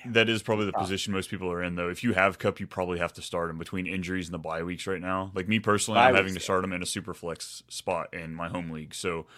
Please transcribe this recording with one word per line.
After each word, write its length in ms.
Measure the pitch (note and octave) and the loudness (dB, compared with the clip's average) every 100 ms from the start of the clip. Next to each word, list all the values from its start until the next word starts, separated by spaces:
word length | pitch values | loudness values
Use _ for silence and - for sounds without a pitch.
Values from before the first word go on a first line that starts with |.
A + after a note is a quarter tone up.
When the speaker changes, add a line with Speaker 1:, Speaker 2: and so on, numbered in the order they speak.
| B2 | 2
Speaker 1:
that 180 | A2+ A2 | 4 6
is 140 | A2 | 2
probably 240 | A#2+ G#2+ G2+ | 2 2 2
the 60 | |
Speaker 2:
Kupp. 100 | F#2+ | 0
Speaker 1:
position 320 | F2 G2 G#2+ | -2 -2 0
most 160 | F#2+ - | -2 -2
people 200 | F#2 F#2 | -4 -2
are 120 | F2 | -2
in, 120 | F2+ | -2
though. 140 | F2 F2 | -2 -4
If 160 | F2+ | 0
you 80 | A#2+ | 2
have 260 | F#2 G2 F#2 | 4 4 4
Kupp, 220 | G#2 F#2 | -2 -2
you 60 | F#2+ | -8
probably 320 | G2 F2+ F2 | -2 -2 0
have 160 | E2+ | -2
to 80 | - | -4
start 260 | - F2 E2+ | -6 -2 -2
him 80 | D#2+ | -4
between 300 | E2 F#2+ F2+ | -6 -4 -4
injuries 400 | F#2+ F2 F#2 E2+ | -4 -2 -4 -4
and 80 | |
the 40 | F2 | -6
bye 240 | D#2+ E2 | -4 -4
weeks 240 | F2 F2 F#2+ | -4 -6 -4
right 140 | F2+ | -4
now. 300 | F#2 F#2+ F#2+ | -2 -2 -2
Like, 140 | F#2+ F#2 | -4 2
me 100 | A2 | 2
personally, 380 | G#2 G2+ - A2 | 4 2 4 8
Speaker 2:
Bye 100 | B2+ | 8
Speaker 1:
I'm 40 | |
having 180 | G2 F#2+ | 8 4
Speaker 2:
weeks, 20 | F2+ | -2
Speaker 1:
to 40 | |
Speaker 2:
yeah. 20 | - F#2+ | 2 2
Speaker 1:
start 80 | |
him 80 | F#2+ | 2
in 80 | F2+ | -4
a 40 | F2 | -4
super 280 | G2+ F2 | -6 -8
flex 480 | - E2+ D#2+ - - - | -8 -8 -8 -10 -14 -12
spot 440 | - G2 E2+ - | -8 -2 -2 -4
in 220 | F2 D#2+ | -8 -8
my 140 | D#2+ E2+ | -6 -4
home 220 | F2 E2 | -4 -6
league. 240 | D#2+ D#2 | -8 -10
So, 320 | - F#2 E2 - | -6 -4 -4 -8